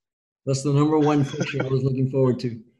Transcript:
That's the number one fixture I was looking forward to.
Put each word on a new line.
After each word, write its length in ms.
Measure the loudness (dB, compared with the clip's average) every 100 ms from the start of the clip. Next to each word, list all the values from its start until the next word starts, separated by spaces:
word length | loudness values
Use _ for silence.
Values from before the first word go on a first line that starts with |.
| _ _ _ _
That's 180 | -4 -4
the 100 | 0
number 260 | 2 2 4
one 260 | 4 2
fixture 400 | 0 -4 -6 -4
I 40 | -2
was 140 | 0
looking 280 | 0 0 -2
forward 280 | 2 2 0
to. 200 | -4 -8 -16 _